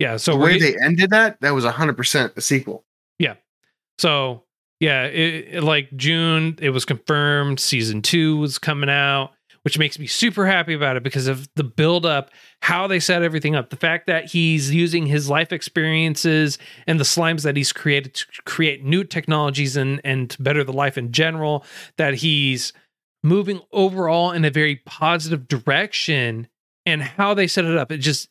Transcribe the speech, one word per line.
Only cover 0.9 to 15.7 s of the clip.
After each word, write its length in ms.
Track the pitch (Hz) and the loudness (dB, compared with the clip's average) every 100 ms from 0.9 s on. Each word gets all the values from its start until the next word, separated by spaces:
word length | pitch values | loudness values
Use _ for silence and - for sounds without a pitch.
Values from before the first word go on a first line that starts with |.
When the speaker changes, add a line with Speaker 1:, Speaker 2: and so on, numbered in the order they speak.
| 170 190 | 4 4
Speaker 2:
that, 300 | 214 220 214 | 4 4 2
that 100 | 139 | 0
was 140 | 139 | 2
a 60 | 117 | 0
hundred 240 | 120 156 123 | 0 -2 0
percent 360 | 123 143 120 - | 0 0 0 -2
a 40 | |
sequel. 440 | - 135 117 92 _ _ _ - | 0 0 -2 -12 _ _ _ -4
Speaker 1:
Yeah. 160 | 151 101 _ _ _ _ _ - | -4 -4 _ _ _ _ _ -4
So, 460 | 170 147 131 120 _ _ _ - | 0 0 -2 -6 _ _ _ -2
yeah, 240 | 156 135 | 0 0
it, 440 | 131 165 165 160 - 175 | 0 0 -2 -2 -8 -2
it, 60 | |
like, 320 | 151 151 139 135 | 2 2 -2 -4
June, 600 | 139 165 165 160 160 156 | -2 0 2 2 0 -2
it 100 | 151 | -2
was 140 | 131 | -2
confirmed 760 | - 131 - 151 147 147 143 135 | -2 -4 -2 0 2 0 0 -2
season 420 | - 127 113 107 | -2 -2 -2 -2
two 340 | 104 170 156 151 | 0 2 2 0
was 200 | 151 131 | -2 -4
coming 300 | - 147 139 | -4 -2 0
out, 440 | 143 139 139 135 _ _ _ | 2 2 2 -2 _ _ _
which 160 | 143 147 | -4 0
makes 200 | 151 - | -2 -2
me 80 | 139 | -6
super 400 | - 233 202 190 | 0 0 2 2
happy 260 | 190 160 | 2 0
about 220 | 156 143 127 | -2 0 0
it 60 | |
because 240 | 127 135 131 | -2 -2 -2
of 200 | 131 143 | -4 -6
the 80 | - | -4
build 420 | 135 - 156 175 170 | -4 2 2 2 2
up, 240 | 143 131 - - - | -2 -4 -16 -20 -4
how 240 | - 175 196 | -2 0 0
they 120 | 185 | 0
set 240 | 156 175 | 2 2
everything 320 | 170 156 147 | 2 0 0
up, 140 | 151 123 | 0 -2
the 60 | 143 | -2
fact 300 | 165 165 - | 0 0 0
that 180 | 165 | -2
he's 500 | 160 170 165 156 139 | 0 0 2 2 2
using 300 | 160 170 170 151 | 2 2 0 0
his 220 | 147 139 | 0 2
life 240 | 143 165 | 0 0
experiences 1080 | 165 - | -4 -4